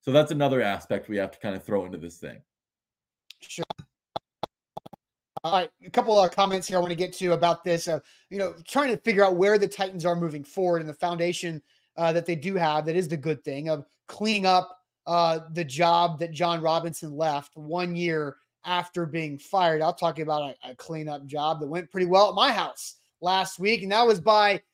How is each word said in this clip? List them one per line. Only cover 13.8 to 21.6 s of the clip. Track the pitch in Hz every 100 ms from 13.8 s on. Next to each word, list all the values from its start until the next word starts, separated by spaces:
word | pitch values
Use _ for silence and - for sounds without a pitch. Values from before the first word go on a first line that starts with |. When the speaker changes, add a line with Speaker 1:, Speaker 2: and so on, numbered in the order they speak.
| 143 _ _
Speaker 2:
cleaning | - 214 208 190
up, | 185 180 - _ _ -
uh, | 170 170 160 160
the | 160
job | 156 135 170 170 170 156
that | 165
John | 156 175 170
Robinson | 160 165 165 156 160 143
left | 156 143 143 160
one | 151 175 180 170
year | 175 160 147 135 _ _ 175
after | 180 170 - 170
being | 160 156 139
fired. | - 196 175 156
I'll | 156
talk | 175 170 156
about | 156 151 143 127
a, | 127
a | 127
cleanup | - 160 151 147 139
job | 147 151
that | 160